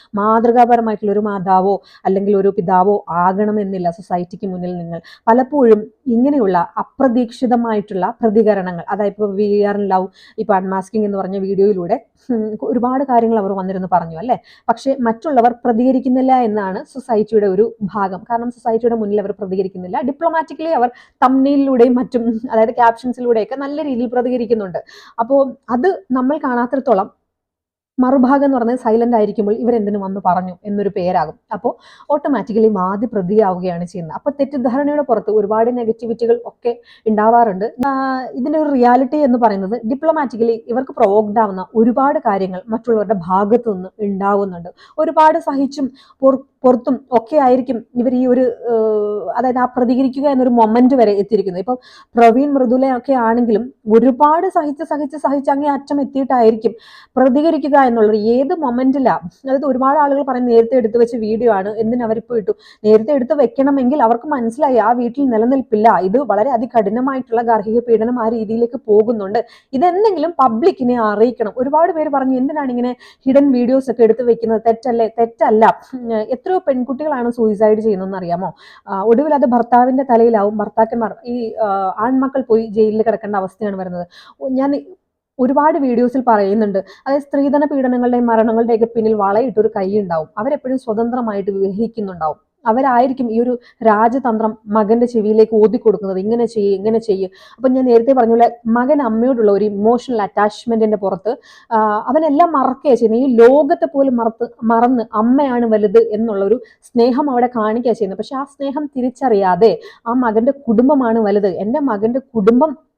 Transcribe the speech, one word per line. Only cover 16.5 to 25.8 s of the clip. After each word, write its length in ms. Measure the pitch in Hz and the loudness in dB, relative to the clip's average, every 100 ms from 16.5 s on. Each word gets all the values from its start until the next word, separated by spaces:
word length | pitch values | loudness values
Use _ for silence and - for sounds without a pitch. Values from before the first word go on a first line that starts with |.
| 214 190 196 | -2 -4 -8
സൊസൈറ്റിയുടെ 640 | 302 269 - 214 214 220 202 | -12 -14 -4 -2 2 2 2
ഒരു 280 | 185 233 - | 2 0 -2
ഭാഗം. 400 | 208 208 196 185 - | -8 -4 -6 -6 -6
കാരണം 220 | 233 240 | -6 -6
സൊസൈറ്റിയുടെ 440 | - 240 226 233 233 | -6 -4 -2 0 -2
മുന്നിൽ 240 | 208 208 | -2 -2
അവർ 120 | 202 | -4
പ്രതികരിക്കുന്നില്ല. 680 | 202 196 190 190 185 180 233 262 | -8 -6 -4 -6 -6 -10 -6 -6
ഡിപ്ലോമാറ്റിക്കലി 640 | 277 330 320 320 294 320 | -4 -4 -4 -6 -8 -4
അവർ 220 | 302 240 - _ - | -2 -2 -4 _ -2
തംബ്നെയിലിലൂടെയും 720 | 254 262 269 285 269 262 247 247 | 2 2 2 2 2 4 4 2
മറ്റും, 440 | - 247 233 220 254 | -2 -2 -2 -4 -2
അതായത് 200 | 226 226 | 0 0
ക്യാപ്ഷൻസിലൂടെയൊക്കെ 840 | 240 233 233 254 240 240 220 202 269 | 2 0 0 -6 -4 0 0 -2 -6
നല്ല 280 | 277 294 | -8 -6
രീതിയിൽ 240 | 302 240 247 | -6 -4 -2
പ്രതികരിക്കുന്നുണ്ട്. 760 | 247 247 247 220 220 196 170 - - - - | -2 -2 -2 -2 -2 -4 -10 -12 -20 -18 -8
അപ്പോ 180 | 233 277 269 - - | 0 0 0 -4 -6
അത് 340 | 247 | -2